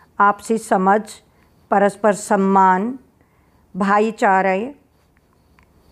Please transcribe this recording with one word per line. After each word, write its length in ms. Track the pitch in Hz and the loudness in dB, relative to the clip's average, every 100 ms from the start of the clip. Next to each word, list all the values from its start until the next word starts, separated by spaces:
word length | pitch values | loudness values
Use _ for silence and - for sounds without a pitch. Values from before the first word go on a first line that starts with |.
| _ - | _ 0
आपसी 400 | 202 202 - 226 | 0 0 -4 -6
समझ, 400 | 220 208 190 208 208 - _ _ _ _ _ | -2 0 2 0 -2 -14 _ _ _ _ _
परस्पर 420 | 208 202 196 220 | 0 0 0 -2
सम्मान, 680 | 190 - 202 190 196 190 185 214 269 - _ _ _ _ _ _ | -2 -2 -2 0 2 2 2 -2 -10 -18 _ _ _ _ _ _
भाईचारे, 1000 | 185 202 208 220 220 233 190 190 190 240 294 _ _ _ _ _ _ _ _ _ _ _ | -6 -2 0 -2 -2 0 0 0 -2 -6 -14 _ _ _ _ _ _ _ _ _ _ _